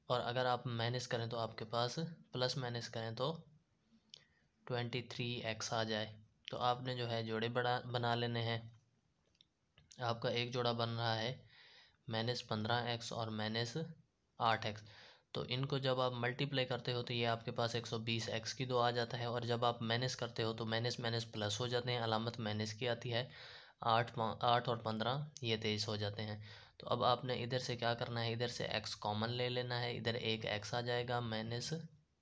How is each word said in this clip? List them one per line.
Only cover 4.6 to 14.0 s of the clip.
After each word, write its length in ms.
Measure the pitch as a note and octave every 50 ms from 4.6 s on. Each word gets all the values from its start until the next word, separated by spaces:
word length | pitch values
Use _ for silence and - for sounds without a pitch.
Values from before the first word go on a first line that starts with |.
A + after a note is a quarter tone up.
| -
ट्वेंटी 340 | - B2 A#2+ A#2+ A#2 B2+ B2 A#2 -
थ्री 220 | - - B2 A#2+ A#2+ A#2+ A2+
एक्स 260 | A2 A2 A2 - - A#2+
आ 100 | A2+ A2
जाए। 300 | A2 A2 G#2+ A2 G#2+ G#2+ - - - _ _ - -
तो 60 | B2+
आपने 380 | A#2+ B2 B2 B2 B2+ B2+ B2+ B2
जो 100 | B2 A#2+
है 160 | A#2 A#2 A2+ A2+
जोड़े 240 | A2+ A2 A2 A2+ A#2+
बड़ा, 300 | A#2+ B2 B2 B2 B2 B2
बना 320 | - B2 A#2+ A#2+ A#2+ A#2 A#2
लेने 240 | A#2 A#2+ A#2+ A#2 A#2
हैं। 200 | A2+ A#2 A#2 A2+ - - - - _ _ _ _ _ _ _ _ _ _ _ _ _ _ _ _ _ _ _ - - _ - -
आपका 280 | B2 A#2 A#2 A#2 C3 B2
एक 200 | A2+ A#2+ B2 A#2+
जोड़ा 200 | B2 B2 A#2+ A#2+ A#2
बन 160 | A#2 A#2 A#2
रहा 240 | A#2 A#2 A#2 A2+ A2
है 240 | A2 A2 B2+ C#3 - - - - - - - - - - - _ _ -
माइनस 340 | A#2 A2+ A2 A2+ B2 A#2+ -
पन्द्रह 500 | - - A2+ G#2+ G#2+ A2+ A#2 A#2+ A#2 A#2+ A#2
एक्स 180 | A#2 - - A#2
और 160 | A#2 A2+ A2
माइनस 420 | A2 G#2+ G#2+ A2 A2 A#2 A#2+ A#2 - D#3+ E3 - - -